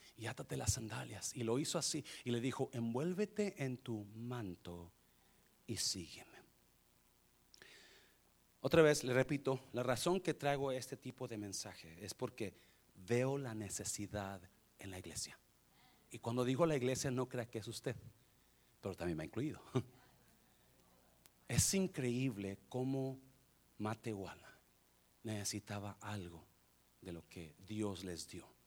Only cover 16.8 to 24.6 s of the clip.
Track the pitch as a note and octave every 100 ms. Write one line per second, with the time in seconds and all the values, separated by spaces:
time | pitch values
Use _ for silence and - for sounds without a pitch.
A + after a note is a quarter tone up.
16.8 | B2+ B2 C#3+ B2 B2+ B2 A2+ A2+ A#2+ -
17.8 | C3 - - - - - _ _ _ -
18.8 | G2+ F2 E2+ D#2+ D#2 A2 D3 - - C3
19.8 | - - - - - - _ _ - -
20.8 | - - - - - _ - B2 - G3
21.8 | F#3 - B2+ A#2+ C3 G2+ G2 G2 - B2+
22.8 | C3 C3+ C3 C3 - - _ _ _ -
23.8 | G#2 A2 A#2 G2+ F#2 - - -